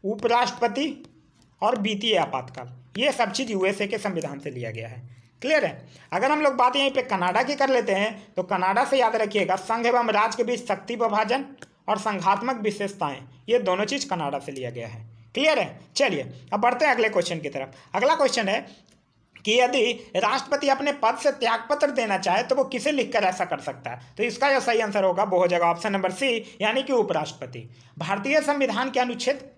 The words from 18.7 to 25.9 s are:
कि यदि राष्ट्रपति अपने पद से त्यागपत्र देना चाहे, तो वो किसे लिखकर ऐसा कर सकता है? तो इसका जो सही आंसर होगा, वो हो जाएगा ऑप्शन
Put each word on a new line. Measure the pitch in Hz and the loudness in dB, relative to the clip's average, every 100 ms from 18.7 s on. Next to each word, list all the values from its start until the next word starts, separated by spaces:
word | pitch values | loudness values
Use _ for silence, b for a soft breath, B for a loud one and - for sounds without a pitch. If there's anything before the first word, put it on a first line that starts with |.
| B _ _ _ _ _ - | B _ _ _ _ _ -10
कि | - | 0
यदि | 233 247 269 226 233 B - | 8 8 8 2 2 B 0
राष्ट्रपति | 214 254 254 285 285 | 2 0 0 0 2
अपने | 277 285 | 2 2
पद | 285 - - | 2 0 2
से | 294 | 0
त्यागपत्र | 277 226 226 226 285 285 | 2 0 0 0 2 2
देना | 247 220 190 | 2 0 0
चाहे, | 185 190 | 2 0
तो | 170 | 2
वो | 262 | 2
किसे | 262 247 294 | 2 0 0
लिखकर | 294 240 226 | 0 0 2
ऐसा | 190 190 | 0 0
कर | 175 147 | -4 -4
सकता | - 123 - | -6 -8 -10
है? | 123 B - | -12 B -4
तो | |
इसका | 233 - 285 | -4 0 2
जो | 269 | 2
सही | 247 233 | 2 0
आंसर | 220 202 | 0 2
होगा, | 190 175 | 2 2
वो | 208 185 | 2 2
हो | 180 | 2
जाएगा | 175 170 | 4 2
ऑप्शन | 170 214 | 2 -2